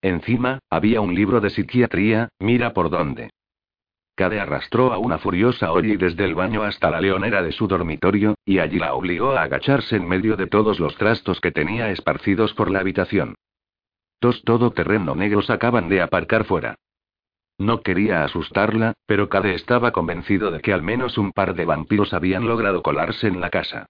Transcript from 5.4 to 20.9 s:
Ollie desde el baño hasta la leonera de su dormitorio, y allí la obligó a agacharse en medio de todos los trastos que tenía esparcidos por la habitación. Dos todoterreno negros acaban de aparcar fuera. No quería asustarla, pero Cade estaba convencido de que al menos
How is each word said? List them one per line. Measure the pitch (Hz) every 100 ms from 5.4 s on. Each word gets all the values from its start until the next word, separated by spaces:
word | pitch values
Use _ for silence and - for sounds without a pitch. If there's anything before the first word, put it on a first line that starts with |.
| 113 120 87
Ollie | 85 95 104
desde | 90 85 98
el |
baño | 82 90 107
hasta | 104 98 85
la | 82
leonera | 95 95 107 101
de | 87
su | - 107
dormitorio, | 92 85 78 90 101 107 104
y | - 95
allí | 80 87
la | 80 65
obligó | 90 87 127
a | 131
agacharse | 76 65 - 135 - 113
en | 87
medio | 92 107 104
de | 95
todos | 104 107 90
los | 78 -
trastos | 101 113 - 90
que | 87
tenía | - 78 110 110
esparcidos | 90 - 73 - 98 110 -
por | 98
la | 95
habitación. | 95 92 90 101 65 - _ _ _ _ _ _ _ _
Dos | 120 120
todoterreno | - 117 120 - 85 107 85
negros | 69 101 104 -
acaban | 113 120 120 85
de | 95
aparcar | 87 92 82 113 107
fuera. | 90 60 - _ _ _ _ _ _ _ _
No | 101 101
quería | - 90 107 87
asustarla, | 73 85 82 - 107 110 113 110 _
pero | 101 101
Cade | 98 101 87
estaba | - 123 120
convencido | 95 82 87 - 98 95
de | 80
que | -
al | 95
menos | 80